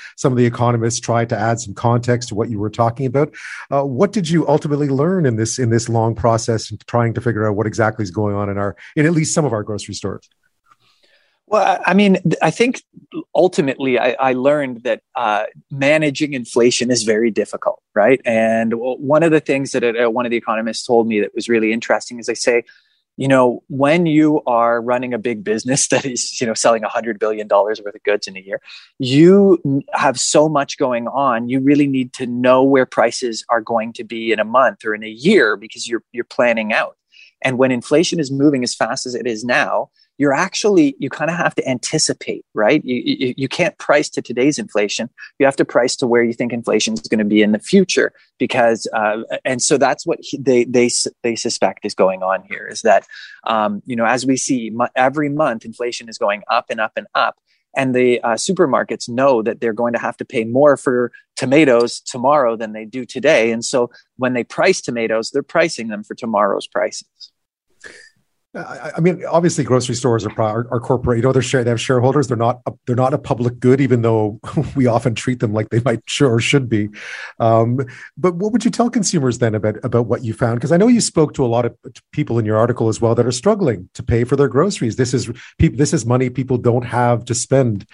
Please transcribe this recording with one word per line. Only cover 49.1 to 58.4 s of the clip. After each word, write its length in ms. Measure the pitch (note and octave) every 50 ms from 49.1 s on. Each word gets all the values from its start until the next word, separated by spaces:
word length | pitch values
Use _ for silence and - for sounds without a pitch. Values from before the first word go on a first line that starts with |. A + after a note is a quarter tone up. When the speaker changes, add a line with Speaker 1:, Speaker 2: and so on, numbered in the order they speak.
| G#2+ A2 A2+ - C#3+ C#3 -
Speaker 2:
and 160 | C#3 C3 B2
so 160 | - - D#3 C3
that's 280 | C3+ B2+ C#3+ - -
what 140 | E3+ D#3 -
he, 160 | - - - C3+
they, 280 | C3 C#3 B2+ B2 A#2+
they 220 | B2+ A#2+ B2 A#2+ B2
s-, 200 | - - - - - _ -
they 120 | A#2+ A2+ G#2+
suspect 480 | - A#2 - - G#2+ F#2+ F#2+ - -
is 100 | G#2 -
going 260 | - G2 F#2+ F#2+ F#2
on 220 | F#2 F#2 F#2+ F#2+ F#2
here 240 | _ G2+ - G#2+ F#2+
is 140 | G#2+ -
that, 260 | - A2 G2 G2 - - - - - - - - -
um, 360 | - A2+ A2 G#2+ G#2 G#2 G2+ -
you 100 | - B2+
know, 100 | A#2 A#2
as 200 | A2 B2 B2+ B2+
we 100 | C3+ C3+
see 340 | B2 - - C#3 B2 A2+ G#2+
mo-, 180 | G#2+ A#2 A#2+ B2 -
every 360 | C3+ B2+ C3+ C3+ D#3 D3+ C#3+
month, 340 | C#3+ D3+ D#3 C#3 A#2 A2+ -
inflation 460 | A#2 A2 - B2 B2 A#2 - A#2+ A2+
is 80 | A2 -
going 260 | A#2 G#2 G2+ G#2 F#2 -
up 160 | A#2 A#2 - -
and 120 | A#2+ A2
up 100 | A2 A2 - G#2+
and 100 | G#2 - _
up. 220 | C#3 B2 A2 - _ _ _ _ _ _ _ _
And 220 | C#3+ C3+ C3 B2
the, 240 | B2+ B2+ B2 B2 A#2
uh, 120 | - A#2+ A2+
supermarkets 760 | A2